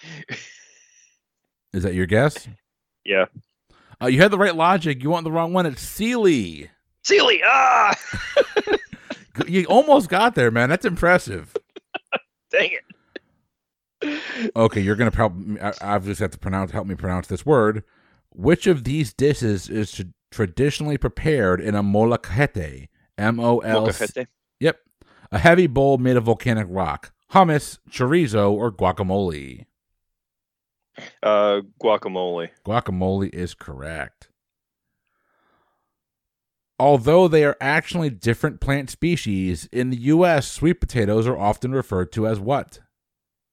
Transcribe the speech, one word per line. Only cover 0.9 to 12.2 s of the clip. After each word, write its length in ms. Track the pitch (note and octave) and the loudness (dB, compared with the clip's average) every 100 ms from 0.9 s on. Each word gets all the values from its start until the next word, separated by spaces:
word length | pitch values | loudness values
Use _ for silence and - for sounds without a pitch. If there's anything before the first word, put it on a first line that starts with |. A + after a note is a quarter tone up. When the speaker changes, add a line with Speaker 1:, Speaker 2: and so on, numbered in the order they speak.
| _ _ _ _ _ _ _ _ | _ _ _ _ _ _ _ _
Speaker 2:
Is 80 | G2 | -6
that 120 | F#2 | -4
your 120 | F2+ F2+ | -2 0
guess? 420 | G#2+ D3 - - - _ _ _ _ | 2 0 -2 -14 -20 _ _ _ _
Speaker 1:
Yeah. 220 | G2+ F#2+ F#2 - - _ _ _ _ - | -2 0 0 -4 -20 _ _ _ _ -6
Speaker 2:
Uh, 40 | B2+ | 0
you 160 | C3 | 4
had 80 | G3+ | 4
the 80 | G3 | 4
right 180 | G3+ E3 | 0 2
logic. 460 | E3 F#3+ D#3+ C3 | 2 2 0 -4
You 80 | C#3 | -2
want 140 | E3+ | -2
the 60 | D#3+ | -2
wrong 200 | E3 E3 | -2 0
one. 140 | F#3 E3+ | 0 0
It's 160 | B2 | -4
Sealy. 880 | - - A3+ B3 G3+ C#3 F2+ D#2 D2+ _ _ _ | -10 -4 -2 2 4 2 0 -8 -18 _ _ _
Speaker 1:
Sealy. 380 | - G4 C4 F3+ | 0 2 4 2
Ah! 500 | F#3+ C4+ C4 A#3+ G#3 - - - - - - G4+ G#4+ | 2 4 4 4 2 0 -6 -12 -4 0 0 -2 -2
<laughs> 0 | G4+ - - - - - - - | -4 -6 -18 -16 -16 -10 -8 -2
Speaker 2:
G-, 140 | F#3 | 0
you 40 | E3+ | 4
almost 420 | G#3+ D4+ C#4+ F3 | 4 6 4 4
got 260 | F3+ A#3 | 2 2
there, 160 | D#3+ A#2+ | 2 2
man. 200 | A2+ B2+ | 2 2
That's 160 | D#3 A#3+ | 0 -2
impressive. 680 | E3+ F3 F3+ - F#2 - - - - - - | 0 2 2 0 -10 -10 -12 -12 -20 -16 -16
Speaker 1:
<laughs> 460 | _ - | _ -10